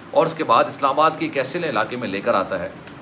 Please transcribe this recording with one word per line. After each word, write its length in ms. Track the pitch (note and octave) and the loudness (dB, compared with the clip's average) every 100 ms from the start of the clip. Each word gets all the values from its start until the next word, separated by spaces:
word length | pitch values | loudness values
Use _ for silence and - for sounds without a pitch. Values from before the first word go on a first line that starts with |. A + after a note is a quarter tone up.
| - | -2
और 120 | C#3+ D#3+ | 2 2
उसके 180 | D#3+ C#3+ | 0 2
बाद 220 | A#2 D3+ | 4 4
इस्लामाबाद 480 | - C#3 C#3 D#3+ - | 0 0 4 2 2
के 60 | D3+ | -4
एक 100 | C3+ | -2
ऐसे 200 | B2+ F3 | -2 -2
इलाके 360 | E3 G#2+ A2 B2 | -2 -2 -2 -4
में 100 | G#2+ | -6
लेकर 260 | F#2+ G2+ G2 | -4 0 0
आता 200 | F#2 F#2 | 0 -4
है 140 | F2+ - - - | -6 -12 -18 -10